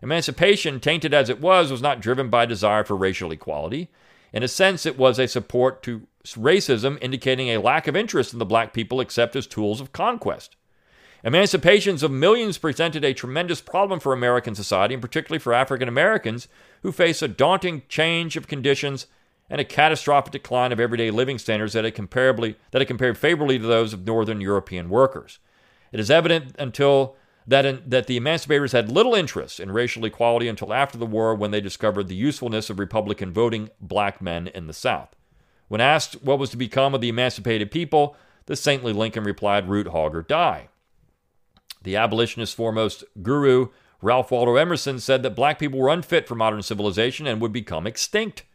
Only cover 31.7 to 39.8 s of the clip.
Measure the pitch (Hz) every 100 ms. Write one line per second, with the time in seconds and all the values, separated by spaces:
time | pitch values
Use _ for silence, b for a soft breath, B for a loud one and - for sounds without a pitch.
31.7 | - 107 101 95 92 135 151 120 110 107
32.7 | 98 98 110 104 101 92 92 117 110 110
33.7 | - 95 98 101 - 92 85 85 92 78
34.7 | 78 131 87 - _ _ _ _ _ -
35.7 | 107 131 156 - - 135 139 135 117 120
36.7 | 135 135 135 120 113 127 113 110 110 104
37.7 | 160 165 151 147 b b b b - 143
38.7 | 139 120 104 113 113 104 98 101 101 92
39.7 | 101